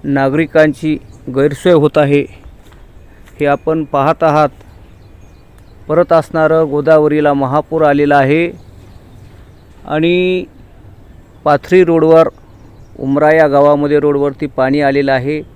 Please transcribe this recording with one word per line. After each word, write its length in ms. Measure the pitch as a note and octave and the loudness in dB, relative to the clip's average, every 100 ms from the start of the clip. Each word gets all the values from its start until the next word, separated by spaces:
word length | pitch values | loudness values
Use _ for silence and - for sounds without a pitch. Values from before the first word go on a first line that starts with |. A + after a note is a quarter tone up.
नागरिकांची 920 | C#3+ C#3 C3+ C#3+ D#3+ D#3+ D#3 C#3+ D#3 D3 - - - C3 | -4 -2 -2 -2 -2 2 0 0 -6 -6 -10 -20 -10 -2
गैरसोय 380 | C#3+ C#3+ F3+ | -2 0 2
होत 240 | E3 D3 - | 2 2 0
आहे. 240 | C#3+ C#3+ - - - - - - - - - - - - | 0 0 -2 -12 -20 -20 -20 -20 -20 -20 -20 -20 -20 -6
हे 60 | D3 | -4
आपण 380 | C#3+ - D#3+ | -2 -4 -6
पाहत 400 | D3 C#3+ C#3 E3 | -4 -2 -2 0
आहात, 260 | D#3+ D3+ D3+ - - - - - - - - - - - - - - | 0 0 0 -4 -20 -20 -20 -20 -20 -20 -20 -20 -20 -20 -20 -20 -4
परत 260 | D#3 F3 | -2 2
असणारं 560 | E3 - E3 D#3 D#3+ D#3 | 0 0 -2 0 0 0
गोदावरीला 640 | D3 D3 D#3 D3+ D3+ D3 | -2 2 2 2 0 0
महापूर 480 | C#3 C3+ C#3+ - D#3+ | -2 -2 -4 -4 -2
आलेला 360 | D3+ C#3+ D3 C#3+ | 0 0 2 2
आहे 340 | C3+ D3+ E3+ - - - - - - - - - - - - - - | 2 0 -2 -8 -20 -20 -20 -20 -20 -20 -20 -20 -20 -20 -20 -20 -8
आणि 560 | D3+ E3 F3+ F3+ F#3 - - - - - - - - - - | -4 -2 -2 -2 -4 -8 -20 -20 -20 -20 -20 -20 -20 -20 -8
पाथरी 400 | D#3 C#3+ - F#3 | -2 -2 2 2
रोडवर, 440 | E3+ E3 D#3+ D#3+ D#3+ - - - - - - - | 4 2 4 4 2 -2 -20 -20 -20 -20 -20 -12
उमरा 320 | C3+ C#3+ D3+ D#3+ | -4 0 2 2
या 120 | D3+ | 2
गावामध्ये 520 | C#3 C#3+ D3 D3 D3 | 2 2 2 0 0
रोडवरती 460 | D3 C#3+ C#3+ C3+ D3 | 0 -2 -4 -6 -10
पाणी 360 | - C3 C#3+ | -4 -2 0
आलेलं 300 | C#3+ C#3 C#3 | 0 0 -2
आहे. 300 | C3 C3 D3+ D#3 | -2 -4 -8 -10